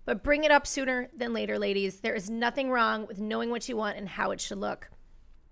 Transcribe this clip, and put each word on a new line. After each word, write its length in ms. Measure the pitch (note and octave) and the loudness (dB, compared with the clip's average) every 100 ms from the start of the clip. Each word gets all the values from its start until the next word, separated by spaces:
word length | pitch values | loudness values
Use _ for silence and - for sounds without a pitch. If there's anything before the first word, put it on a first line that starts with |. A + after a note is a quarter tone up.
But 200 | - G#3 | -4 -2
bring 180 | C#4 D4 | 2 4
it 80 | D4+ | 8
up 160 | C#4+ C#4+ | 6 6
sooner 440 | - C4 B3+ B3 G#3+ | -2 0 -2 -4 -6
than 160 | A#3+ | -4
later, 280 | A3 G#3 G#3 | -2 -2 0
ladies. 400 | G3+ G3 G3 F#3+ | 0 2 0 -2
There 140 | A3+ | -2
is 140 | G#3+ F#3+ | -2 -4
nothing 420 | A3+ A#3+ A#3+ C4 | 0 0 0 0
wrong 360 | B3 A3+ A3 G#3+ | 2 2 0 -4
with 140 | G3 | -6
knowing 300 | G#3+ A3 A#3 | -4 -2 -2
what 180 | A#3+ A#3 | -4 -4
you 80 | A3+ | -2
want 200 | G#3+ - | -2 -4
and 120 | G3 | -8
how 240 | - G3 | -4 -2
it 80 | - | -2
should 180 | - G3+ | -6 -4
look. 320 | G3+ - - - - - - - - | -4 -6 -10 -20 -20 -20 -20 -20 -20